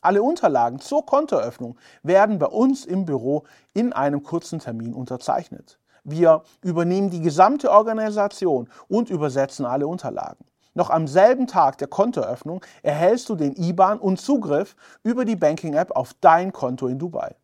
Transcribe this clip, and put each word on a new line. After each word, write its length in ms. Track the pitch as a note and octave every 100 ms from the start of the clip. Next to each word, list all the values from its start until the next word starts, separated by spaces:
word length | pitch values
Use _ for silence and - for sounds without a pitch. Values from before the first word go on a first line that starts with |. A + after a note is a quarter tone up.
Alle 200 | E3+ G3+
Unterlagen 580 | A#3+ E4+ G3+ C3+ - C3
zur 240 | - D4
Kontoeröffnung 720 | - C#4+ D#4 E3 A2+ - A#2+ A#2+ _ _
werden 360 | C#3+ F#3+ G#3+ G3+
bei 80 | F#3
uns 400 | G#3+ C4 C4+ -
im 180 | F3+
Büro 400 | F3+ C#3 A#2+ D3 - _ _
in 180 | G3 A#3+
einem 300 | - C#3+ C#3+
kurzen 360 | C#3+ E3+ E3 D#3+
Termin 360 | - A2+ A#2
unterzeichnet. 840 | B2 B2+ B2+ - - E3+ - - _ _ _
Wir 380 | - D#3 E3+ D#3 _ _
übernehmen 480 | F#3 E3 E3+ F#3 G3
die 100 | F3
gesamte 500 | E3 D3 F#3+ C#4+ B3+
Organisation 1000 | G3+ A3 A3 A3 G#3 G3+ - F#3 C3+ A#2 - -
und 220 | G#3+ A#3+
übersetzen 560 | F3+ D3 C3 C3+ - B2+
alle 200 | C3 C#3+
Unterlagen. 600 | F3 C3 - - - - _ _
Noch 160 | - F3
am 180 | E3 D#3
selben 400 | D3+ G#3 B3+ B3+
Tag 300 | F#3+ C#3 -
der 120 | C#3+
Kontoeröffnung 760 | - A3 G3+ B2 B2 D3 F3+ - -
erhältst 460 | - D3 F3 A#3+ -
du 60 |
den 200 | G3+ C#3+ C#3
iban 420 | E3+ F3+ F#3+ G#3
und 200 | G3 F#3+
Zugriff 560 | - C#4 G3 C#3+ G3+ _ - _
über 240 | G#3+ A#3+ A3+
die 100 | G#3
Banking-App 540 | D#3 D#3+ E3 D3 F#3
auf 240 | - B2+ -
dein 320 | F3+ E3 F#3
Konto 320 | - C3 B2+ C3
in 120 | C3
Dubai. 380 | F3 D#3+ - -